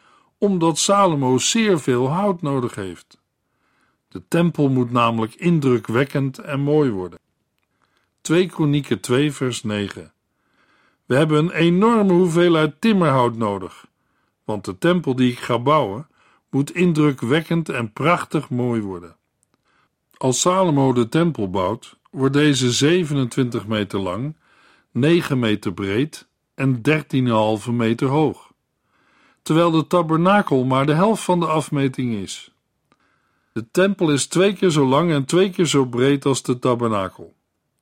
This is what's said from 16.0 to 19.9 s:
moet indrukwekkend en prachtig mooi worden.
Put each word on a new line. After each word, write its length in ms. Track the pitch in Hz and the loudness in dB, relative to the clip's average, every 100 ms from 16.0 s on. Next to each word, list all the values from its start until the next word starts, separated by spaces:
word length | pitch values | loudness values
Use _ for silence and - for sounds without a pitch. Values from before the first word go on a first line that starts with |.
| 160 _ _ _ _ | -12 _ _ _ _
moet 240 | 135 143 | -4 -2
indrukwekkend 920 | 175 180 156 151 131 117 151 160 170 156 | 0 2 2 2 0 -2 -2 0 -2 -2
en 240 | 135 113 | -6 -6
prachtig 580 | - 139 175 - 160 - | -4 -2 -2 -2 -6 -4
mooi 300 | 123 123 117 | -4 -2 -2
worden. 360 | 101 90 85 - _ _ _ _ _ _ _ | -4 -10 -16 -20 _ _ _ _ _ _ _